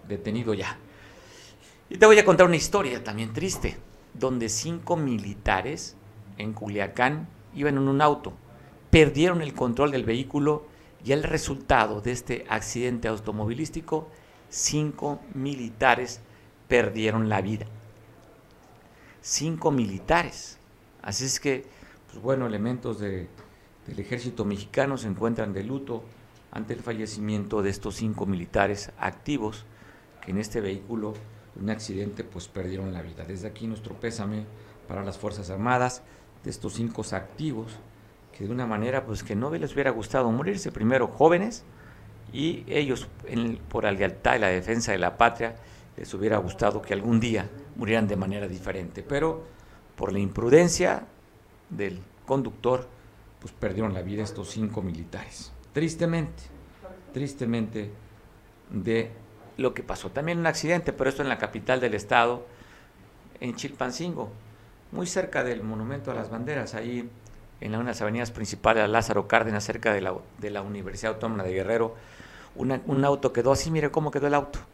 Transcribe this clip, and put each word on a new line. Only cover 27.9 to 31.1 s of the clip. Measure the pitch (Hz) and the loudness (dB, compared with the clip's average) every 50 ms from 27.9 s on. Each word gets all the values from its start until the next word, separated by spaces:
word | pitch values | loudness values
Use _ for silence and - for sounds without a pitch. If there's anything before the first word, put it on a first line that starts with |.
| 98 | -6
cinco | - 113 110 107 - 101 | -4 -4 -4 -2 -2 -2
militares | 95 98 87 87 - - 107 101 98 101 - - - - - | -2 -2 -2 -2 0 2 2 2 2 2 -2 -6 -10 -8 -6
activos | - 95 - - - - 147 131 107 107 110 - - - - - - - - - - - - - | -6 -6 -6 -6 -4 -4 -2 -2 -2 -4 -6 -8 -14 -18 -20 -20 -20 -20 -20 -20 -20 -20 -20 -16
que | - - | -8 -4
en | 92 101 | -4 -4
este | 107 107 - 117 | -4 -2 -4 -4
vehículo, | 104 95 95 95 98 107 117 110 107 107 | -2 -2 -4 -6 -6 -6 -6 -4 -4 -4